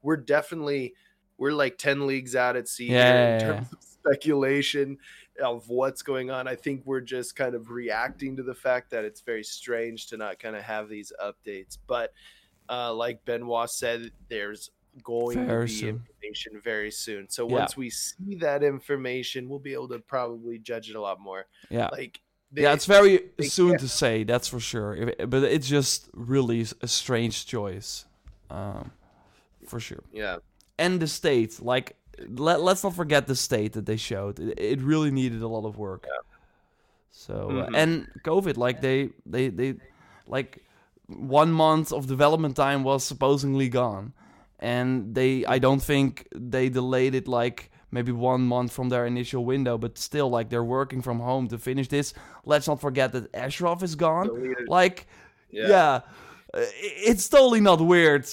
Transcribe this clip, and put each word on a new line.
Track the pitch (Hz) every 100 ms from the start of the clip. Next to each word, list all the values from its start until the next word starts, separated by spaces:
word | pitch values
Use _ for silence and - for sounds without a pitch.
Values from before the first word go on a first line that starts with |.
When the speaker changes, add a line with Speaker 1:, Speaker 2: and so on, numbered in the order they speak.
Speaker 1:
we're | 139 156
definitely, | 120 143 147 165 147 143 123 - _ _ _ _
we're, | 135
like, | 147 135 -
ten | 143 139 139
leagues | 135 127
out | 127 123 123
at | 117
sea | - 120
Speaker 2:
Yeah, | 123 123
Speaker 1:
here |
in | 123 120 113
Speaker 2:
yeah, | 110
Speaker 1:
terms | 107 120
Speaker 2:
yeah. | -
Speaker 1:
of |
speculation | _ _ 151 135 156 143 135 143 135 143 139 139 - - - -
of | 131 120 113
what's | 123 135 135
going | - 131 127
on. | 131 127
I | 123
think | - 139
we're | 135 131
just | 120 127 120 -
kind | 131
of | 120 113
reacting | 120 120 107 127 - 135 131
to |
the | 127
fact | 123 131 123 -
that | 117
it's | 107 -
very | - 113
strange | 107 - - 117 117 113 -
to | 110
not | 107 92
kinda | 113 107
have | 101 107 107
these | 107 101 -
updates. | 101 - - 98 95 - -
But, | 123 113 _ - _ _ _ -
uh, | 123 120
like | 113 120 117
Benoit | - 117 120 117 117
said, | - 120 117 117 - -
there's | 113 104 107 - _ _ 131
going | - 117 120 120
to |
Speaker 2:
Very | 123 117 117
Speaker 1:
be |
Speaker 2:
soon. | 110 110 110 117
Speaker 1:
information | _ 107 107 110 107
very | 117 107 104
soon. | - - 101 98
So | - 120
Speaker 2:
Yeah. | 123
Speaker 1:
once | 107 -
we | 127
see | - - - 196 190
that | 156 143
information, | 143 139 - 139 127 127 120 135 127
we'll | 139
be | 139
able | 131 127
to | 120
probably | _ 135 123 117 117 117
judge | 110 117 110
it | 110
a |
lot | 101 92
more. | 98 95 95 _ -
Speaker 2:
Yeah. | 117 113
Speaker 1:
Like, | - 131 - _ _ _
Speaker 2:
Yeah, | 143 143
Speaker 1:
they, |
Speaker 2:
it's | 147 -
very | 202 202 185 - -
Speaker 1:
they | 143
Speaker 2:
soon | - 180
Speaker 1:
can't | 180
Speaker 2:
to | 135
say, | - 131 113
that's | 104 120 -
for | 123
sure. | 110 120 104
If, | 101 117 - 123
but | 135
it's | 135 151 131
just | 147 131 - -
really | - 117 135 123 117
s-, | 110 -
a | 117
strange | - - 127 117 107 -
choice, | 123 101 92 - - - _ - - _
um, | 82 101 101 - _ _ _ _ _ _ _ -
for | 117
sure. | 113 - -
Speaker 1:
Yeah. | 107 104 87 _ _ _ -
Speaker 2:
And | 170 185
the | 160
state, | - 165 131 110 -
like, | 113 127 131 - _ - -
let, | 123 156 170
let's | 180 185
not | 202 175
forget | 160 147 135
the | 127
state | - 120 107
that | 110
they | 98 110
showed. | - 101 101 104
It, | 107 -
it | 104 135
really | 131 156 151
needed | 135 127 113
a | 113
lot | 113 107
of | 107
work. | 101 92 -
Speaker 1:
Yeah. | 67 - _ _ _ _ _ _ _ _
Speaker 2:
So, | _ -
uh, | 101 98 131 -
Speaker 1:
Mm-hmm. |
Speaker 2:
and | - 160 165 - -
covid, | - 170 196 120
like, | 123 127
they, | 131 131 139 -
they, | - 120 131
they, | 95 131 131 - _ - - -
like, | 120 135 - _ _ _ _ _
one | - 127 139 170
month | 160 156 156 156
of | 110 131
development | 131 147 160 156 131
time | 139 139
was | 135 139
supposedly | - 135 135 139 139 135 131
gone. | 123 123 98 104 - - _ _ _
And | 117 123 127 131 104
they, | 117 131 131 -
I | 131
don't | 131 139
think | - 143 135 - -
they | - 123 127 131
delayed | 127 123 127 131
it, | 131 127
like, | 120 120 120 - _ _
maybe | 123 123
one | 117 123 127
month | 127 123 123
from | - 127
their | 123 120
initial | 123 123 127
window, | 120 135 127 117
but | 117 -
still, | - 151 135
like, | 120 113
they're | 120
working | 117 127 135 127
from | 127 117
home | 120 131 123
to | 113
finish | - 135 131
this. | 143 143 - - -
Let's | - 147 135
not | 147
forget | 147 131 131
that | 123 107
Ashraf | - 127 - 175 175
is | 185 151
gone. | 165 160 208
Speaker 1:
Deleted. | 170 131 127 120
Speaker 2:
Like, | 180 190 180 - - - _ _
Speaker 1:
Yeah. | - 110
Speaker 2:
yeah, | 196 156 131 - - - - -
i-, | - 113 104
it's | 196 156 214 220 -
totally | 285 262 226
not | 202 170
weird | 165 175 160 143 131